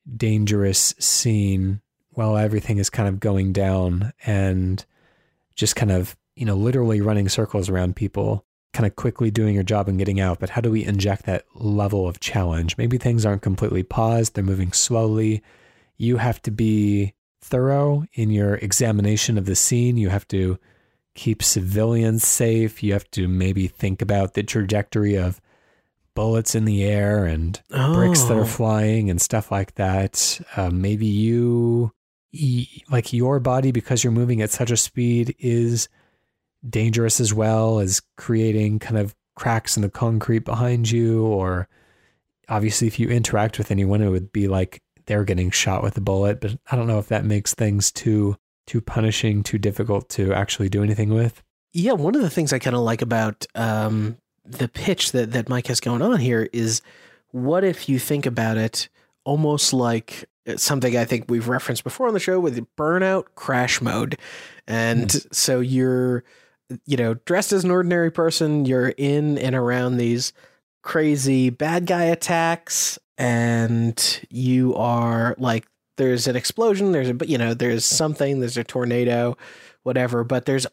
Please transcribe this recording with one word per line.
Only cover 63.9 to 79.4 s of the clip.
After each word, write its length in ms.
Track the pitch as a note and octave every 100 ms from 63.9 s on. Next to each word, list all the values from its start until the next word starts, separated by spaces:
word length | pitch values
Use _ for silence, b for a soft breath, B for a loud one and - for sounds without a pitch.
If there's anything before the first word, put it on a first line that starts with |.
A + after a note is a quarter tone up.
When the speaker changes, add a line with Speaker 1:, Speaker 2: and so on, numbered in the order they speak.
| A2+ - - B B B B -
Speaker 2:
And 440 | A2+ A#2 A#2+ G#2
Speaker 1:
Hmm. 60 | C#3+ -
Speaker 2:
so 280 | - - B2+
you're, 640 | B2+ B2+ B2+ B2+ B2+ B2 b b b b - B2+ -
you 100 | B2+
know, 200 | A#2 A#2 -
dressed 260 | F3+ -
as 120 | G3 F3+
an 60 |
ordinary 400 | F3+ F3 F3 E3
person, 540 | E3 E3 - D#3 D3+ C3
you're 240 | B2+ B2+
in 480 | - C#3 D3 D3+ C#3+
and 180 | C3 B2+
around 420 | A#2+ B2 B2 B2
these 340 | A#2 A#2 B2 b b b b _
crazy 680 | - E3 D#3 C#3+ C3+ C3 B2+
bad 360 | B2 D3+ F3 F3
guy 180 | F3 E3+
attacks, 920 | E3+ - E3+ E3 E3 - - - - _ -
and 1040 | B2 A#2 A#2 A#2 A2+ A#2 A#2 A2+ - - -
you 460 | B2 B2+ B2+ B2+ -
are, 600 | A#2+ A#2+ A#2 A#2 A#2+ A#2+
like, 280 | B2 A2+ - _ _ -
there's 300 | C3 B2 C3
an 80 | B2
explosion, 560 | - - A3+ G3 G3
there's 180 | E3 B2+
a, 40 |
but, 160 | B2 -
you 80 | C3
know, 160 | A#2
there's 320 | A#2 A#2+ A#2 -
something, 540 | - D#3 D3+ C#3 C#3
there's 180 | A#2 B2
a 60 |
tornado, 760 | A#2 B2+ B2 A#2+ B2 A#2+ A#2+ B2